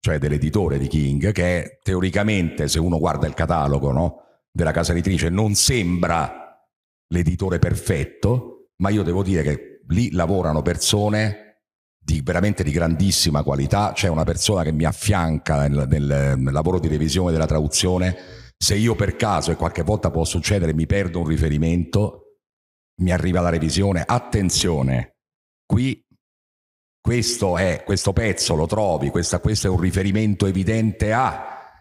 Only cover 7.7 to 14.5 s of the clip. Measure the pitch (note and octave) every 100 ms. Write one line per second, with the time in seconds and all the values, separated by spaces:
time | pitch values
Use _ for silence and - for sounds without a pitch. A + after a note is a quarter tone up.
7.7 | - - D#2 - - G2 B2 - - -
8.7 | _ F#2+ G#2 E2+ F2+ F#2 F2+ D2 C#2+ -
9.7 | - - F2 A#2+ F#2 E2+ F#2+ D#2+ D2+ C#2+
10.7 | E2+ - G#2+ G#2 G#2+ G#2+ G2+ - _ _
11.7 | _ _ _ - D#2+ C#2 F2 G2+ G2+ D2+
12.7 | D2 E2 D#2+ G2 - E2+ D2 C#2 C#2 C#2
13.7 | G2+ G#2 - G2 D#2 E2 D#2+ -